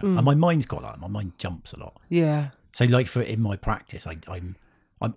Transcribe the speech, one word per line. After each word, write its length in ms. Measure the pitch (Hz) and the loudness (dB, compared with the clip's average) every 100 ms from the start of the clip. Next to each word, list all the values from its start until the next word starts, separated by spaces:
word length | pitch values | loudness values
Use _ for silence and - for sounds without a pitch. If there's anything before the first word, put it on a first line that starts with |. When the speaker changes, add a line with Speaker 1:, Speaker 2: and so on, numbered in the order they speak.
Speaker 1:
on. 80 | 196 | 0
Speaker 2:
Mm. 60 | 180 | 4
Speaker 1:
And 80 | |
my 100 | 131 | 6
mind's 320 | 143 170 160 123 | 6 6 4 0
got 160 | 143 | -6
like, 160 | - - | -10 -12
my 80 | 90 | -8
mind 280 | 104 98 - | -6 -8 -8
jumps 340 | 92 85 - | -10 -10 -14
a 60 | - | -16
lot. 180 | - - - | -16 -16 -2
Speaker 2:
Yeah. 420 | 170 160 151 143 - _ | 2 2 2 -2 -8 _
Speaker 1:
So, 120 | - 123 | 0 4
like, 200 | 123 127 | 4 2
for, 160 | 127 | -2
in 180 | 120 110 | -2 0
my 140 | 110 98 | -2 -2
practice, 480 | - 107 - 87 | -2 -4 -6 -14
I, 120 | - 80 - | -12 -12 -12
I'm, 300 | 87 90 92 _ _ _ - | -12 -12 -14 _ _ _ -6
I'm 140 | 117 | -6